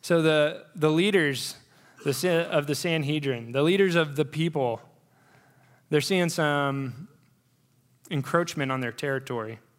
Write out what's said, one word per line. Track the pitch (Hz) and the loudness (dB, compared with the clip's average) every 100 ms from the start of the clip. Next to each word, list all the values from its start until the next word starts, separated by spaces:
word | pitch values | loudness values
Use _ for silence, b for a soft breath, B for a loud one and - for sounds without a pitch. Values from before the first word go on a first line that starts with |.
So | - 170 | 2 2
the, | 160 156 147 - - | 4 4 2 -2 -14
the | - 156 | 0 2
leaders, | 156 196 196 147 127 - - b b b b | 4 4 4 2 -2 -8 -12 b b b b
the | - | -4
Sa-, | 131 180 165 170 | -2 0 0 2
of | 165 143 | -2 0
the | |
Sanhedrin, | 143 175 160 143 151 139 123 117 | -4 -2 -2 -2 -2 -2 -4 -4
the | 127 | 0
leaders | 156 196 196 | 2 4 4
of | 170 156 139 | 2 0 -2
the | |
people, | 147 151 165 160 127 113 - _ _ b b b b b b b _ | -4 0 -2 0 -2 -4 -12 _ _ b b b b b b b _
they're | 151 | 0
seeing | 135 190 175 | 2 2 2
some | 165 151 147 143 139 135 131 185 _ _ _ _ _ _ _ _ _ - | 2 2 2 0 -2 -6 -10 -18 _ _ _ _ _ _ _ _ _ -6
encroachment | 147 131 170 170 - 135 | -6 0 0 0 -4 -2
on | 131 | -2
their | 120 | -4
territory. | 117 147 135 131 120 110 110 _ | -4 -4 -4 -4 -8 -8 -12 _